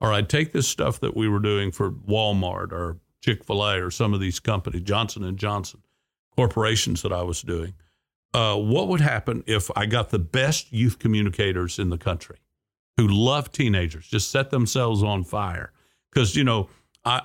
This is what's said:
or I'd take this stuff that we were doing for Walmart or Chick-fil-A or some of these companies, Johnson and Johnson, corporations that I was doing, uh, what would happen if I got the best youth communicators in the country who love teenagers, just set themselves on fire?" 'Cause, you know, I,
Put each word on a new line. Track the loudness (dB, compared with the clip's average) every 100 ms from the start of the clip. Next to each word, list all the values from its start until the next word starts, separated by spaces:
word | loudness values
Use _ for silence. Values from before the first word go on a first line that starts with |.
or | 2
I'd | 2 2
take | 0 0
this | 0 -2
stuff | 0 -2 -2
that | -2 0
we | 0
were | 2
doing | 2 0 -2
for | -2 -4
Walmart | -4 -2 0 2 2 0 -4 -8
or | -6 -8 -8 _ _
Chick-fil-A | -2 -2 -2 -2 0 -2
or | -2
some | -2 0
of | 0
these | -2 -4
companies, | -2 -2 -4 -6
Johnson | -2 -2 -2 -6
and | -8 -4
Johnson, | -4 -4 -6 -14 _ _ _ _ _ 0
corporations | 0 2 2 2 0 -2
that | -2
I | -4
was | -4 -6
doing, | -6 -6 -6 -12 _ _ _ _ _
uh, | 0 0 2
what | 2 2 2
would | 2
happen | 2 2 -2 -4 0
if | 0 0 -2
I | 0
got | 0 0
the | -2
best | 0 2 2 0 -2
youth | 0 2 2
communicators | 2 2 2 2 0 0 -2 -2
in | -2
the | -2
country | -4 -6 -8 -20 _ _ _ _ _ 2
who | 4
love | 4 4 2 -2
teenagers, | -2 2 2 0 -4 -6
just | -4 0
set | -2 0
themselves | 0 0 0 0 2
on | 2 0
fire?" | -4 -4 -6 -6 -12 _ _ _ _
'Cause, | 0 2 2
you |
know, | 2 2 -2 -8 _ _ -2
I, | -2